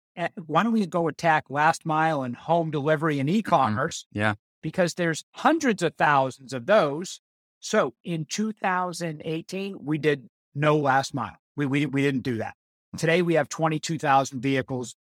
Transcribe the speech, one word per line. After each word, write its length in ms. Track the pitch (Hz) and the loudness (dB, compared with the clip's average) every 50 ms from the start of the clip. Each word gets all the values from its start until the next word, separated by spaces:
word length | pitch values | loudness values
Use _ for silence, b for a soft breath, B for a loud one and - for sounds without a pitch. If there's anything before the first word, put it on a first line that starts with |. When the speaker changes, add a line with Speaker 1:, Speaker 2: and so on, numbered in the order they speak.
| _ _ - | _ _ -12
Speaker 1:
eh, 140 | - 170 160 - - 165 | -8 -8 -8 -8 -10 -10
why 160 | 156 151 160 | -2 0 0
don't 100 | 196 233 | 2 2
we 140 | 226 226 202 | 2 0 0
go 220 | 160 - 180 170 160 | 0 -2 -2 -2 -2
attack 380 | 139 - - 165 156 151 - - | -4 -2 2 2 2 2 0 -2
last 340 | 131 143 151 160 170 - - | -2 2 2 2 2 0 -2
mile 380 | 165 156 156 160 160 160 143 | -4 0 0 2 2 0 -2
and 140 | 131 123 120 | -4 -6 -8
home 340 | - - - 165 170 165 160 | -8 -4 0 0 0 0 0
delivery 500 | 147 151 135 151 156 151 156 165 151 139 | -2 -2 0 2 2 2 2 0 0 0
and 80 | 135 143 | 0 2
e-commerce?" 760 | 180 226 202 - 185 156 131 107 107 107 139 170 - - - _ - | 0 0 0 2 4 4 4 4 2 0 -2 -4 -4 -10 -14 _ -6
Speaker 2:
Mm-hmm. 60 | 104 | -2
Yeah. 140 | 104 107 104 - _ _ _ _ | 0 0 -2 -2 _ _ _ _
Speaker 1:
Because 320 | - 156 - - 180 165 - | -10 -8 -2 0 0 0 0
there's 300 | - 175 165 160 - - _ - | -2 -2 -2 -2 -4 -6 _ -10
hundreds 480 | - - 254 311 330 302 262 214 - | 0 2 2 2 2 2 0 0 0
of 140 | 175 156 - | 0 -2 0
thousands 580 | - 175 151 147 139 135 131 - - 135 117 131 | 2 2 4 4 4 2 0 -2 -10 -14 -10 -10
of 140 | 127 117 123 | -8 0 2
those. 540 | 202 220 170 147 139 156 190 - - - _ _ _ _ _ _ _ _ | 4 4 4 2 -2 -6 -8 -10 -14 -16 _ _ _ _ _ _ _ _
So 360 | - - - 214 175 135 - _ - | -10 -2 0 0 0 0 -2 _ -8
in 220 | - 170 160 156 | -6 -6 -6 -6
two 260 | - - - 214 220 | -6 -4 -4 -4 -4
thousand 720 | 208 _ - 196 185 180 180 180 170 165 170 165 156 151 - | -4 _ -2 -2 0 0 -2 -4 -6 -6 -8 -8 -8 -8 -8
eighteen, 520 | 165 160 165 - - - 190 196 196 196 - | -6 -6 -6 -8 -8 -10 -8 -8 -8 -10 -10
we 160 | - 135 151 156 | -6 -4 -4 0
did 320 | 135 151 143 135 123 - _ _ _ _ - | 2 2 0 0 -2 -14 _ _ _ _ -6
no 240 | 143 147 151 151 156 | 0 2 4 4 4
last 380 | 147 139 127 135 135 - - | 4 4 2 2 2 0 -4
mile. 220 | 135 113 98 - - _ _ - | -6 -8 -8 -10 -14 _ _ -6
We, 100 | - 147 | -4 -2
we, 220 | 135 131 143 143 143 | 0 2 0 0 0
we 160 | 123 139 139 | 0 0 2
didn't 180 | 143 139 131 | 2 0 0
do 160 | 107 135 123 110 | -2 -2 -4 -4
that. 160 | 104 98 - _ _ _ _ _ _ _ - | -4 -8 -10 _ _ _ _ _ _ _ -10
Today, 280 | - - 160 160 180 180 | -4 0 2 2 4 4
we 100 | 170 165 | 4 2
have 160 | 151 139 - | 2 2 0
twenty-two 480 | - - 160 156 160 151 - - 165 143 | -2 -2 0 0 0 0 -4 -4 -6 -2
thousand 440 | - 147 135 139 135 - 139 127 | 2 4 4 4 4 2 -4 -4
vehicles 540 | 110 139 135 131 123 - 135 123 123 113 - _ | -2 0 0 0 0 -2 -4 -6 -6 -8 -12 _